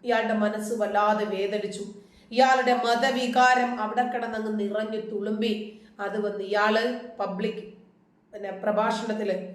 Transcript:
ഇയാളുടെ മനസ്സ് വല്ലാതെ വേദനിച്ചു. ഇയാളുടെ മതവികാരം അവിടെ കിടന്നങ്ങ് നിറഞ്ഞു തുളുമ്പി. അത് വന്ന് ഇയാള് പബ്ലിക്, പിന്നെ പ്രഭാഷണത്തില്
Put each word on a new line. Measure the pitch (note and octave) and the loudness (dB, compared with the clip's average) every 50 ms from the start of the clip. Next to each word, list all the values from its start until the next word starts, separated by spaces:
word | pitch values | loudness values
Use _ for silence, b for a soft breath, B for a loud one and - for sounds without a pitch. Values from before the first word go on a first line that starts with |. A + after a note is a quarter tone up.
| - | 0
ഇയാളുടെ | A#3+ A#3 A3 A3 A3 A3 | 2 2 2 2 2 2
മനസ്സ് | G#3+ G#3+ G#3+ G#3+ G#3+ G#3 G#3+ A#3 | 2 2 0 0 -2 -4 -4 -2
വല്ലാതെ | G#3+ G#3 G3 G3+ G#3 G#3 G#3+ G#3+ G#3 G#3 | -2 -2 2 2 4 4 4 4 2 0
വേദനിച്ചു. | - G3 F#3+ G3+ G3 G#3 G#3 G3+ G#3 - - - - - B B B B B B B | -2 -2 -2 -2 -2 -2 -4 -4 -6 -6 -8 -10 -12 -12 B B B B B B B
ഇയാളുടെ | A3+ A#3+ C4 C4 C4 C4 B3 B3 B3 | 4 6 6 6 6 4 4 4 2
മതവികാരം | A#3+ A#3 A#3 A#3 A#3 C4 C4 B3 B3+ B3 A#3+ - B3+ B3+ B3+ B3+ B3 B3 A#3+ A#3+ A3 | 2 4 2 2 2 2 0 2 0 -2 2 4 6 6 6 6 4 2 0 -2 -4
അവിടെ | G#3+ G#3+ A3+ B3 B3 | -4 -2 0 0 0
കിടന്നങ്ങ് | B3 - A#3+ A#3 A3 A3 A3 G#3+ G#3+ G#3+ G#3 | 0 -2 -4 -4 -4 -6 -4 -4 -4 -2 -2
നിറഞ്ഞു | G3+ G3+ G#3 G#3+ G#3+ G#3+ A3 G#3 | -2 -2 -2 -4 -4 -4 -6 -6
തുളുമ്പി. | A3 - A3 G3 G3+ G#3+ G#3+ G#3 A3+ A3+ - - - - - - - - _ - | -6 -6 -6 -6 -4 -2 -2 0 0 0 0 -2 -6 -12 -14 -20 -20 -20 _ -8
അത് | G3+ G3 G#3+ G#3+ G#3 | -8 -4 -4 -2 -2
വന്ന് | G3+ - - F#3+ | -2 -4 -4 -4
ഇയാള് | F#3+ G#3 G#3 G#3 G#3+ G#3+ A3+ A#3+ B3 B3 - - - - - | -2 0 2 4 4 4 2 0 0 -4 -6 -10 -14 -6 -6
പബ്ലിക്, | G3+ F#3 F3+ F#3 A3 A3 - - G#3+ - - - - _ _ _ _ _ _ _ _ _ - | -6 -6 -4 -4 -4 -4 -6 -8 -12 -14 -18 -20 -20 _ _ _ _ _ _ _ _ _ -16
പിന്നെ | G#3 G3+ G3 | -12 -10 -10
പ്രഭാഷണത്തില് | F#3 F#3 - G#3 G3+ G#3 A3 A3+ G#3 - - A3 G#3 G#3+ G#3+ G3 F3+ F#3 - - | -10 -4 -4 -2 0 0 0 0 -2 -2 -4 -4 -4 -4 -2 -2 -2 -4 -6 -10